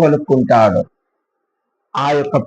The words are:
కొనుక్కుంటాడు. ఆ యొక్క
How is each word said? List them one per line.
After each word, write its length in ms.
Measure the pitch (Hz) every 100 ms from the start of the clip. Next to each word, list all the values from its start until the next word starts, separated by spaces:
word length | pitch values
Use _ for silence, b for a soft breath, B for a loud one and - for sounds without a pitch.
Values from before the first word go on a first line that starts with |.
కొనుక్కుంటాడు. 800 | 156 147 147 131 120 131 101 90 - _ _ _ _ _ _ _ _ _ _ 123
ఆ 20 | 143 147
యొక్క 180 | 139 139